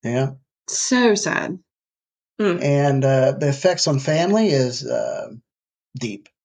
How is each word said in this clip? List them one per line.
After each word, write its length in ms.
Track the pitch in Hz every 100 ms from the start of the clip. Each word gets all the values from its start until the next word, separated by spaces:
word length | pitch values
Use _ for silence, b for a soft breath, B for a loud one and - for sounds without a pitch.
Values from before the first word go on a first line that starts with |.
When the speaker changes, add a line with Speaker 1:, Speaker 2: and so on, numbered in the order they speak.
Speaker 1:
Yeah. 280 | 127 120 143 - _ _ -
Speaker 2:
So 460 | - - 254 240
sad. 440 | 202 165 - - 180 _ _ _ _ _ _ _ -
Mm. 220 | 208 175
Speaker 1:
And, 420 | 143 143 143 135
uh, 280 | 135 135 131
the 160 | 139 147
effects 360 | 135 185 175 -
on 120 | 139
family 500 | 135 156 175 214 214
is, 380 | 139 127 123 123
uh, 460 | 60 60 87 - 120 _ _ _ _ _ 135
deep. 300 | 117 101 _ _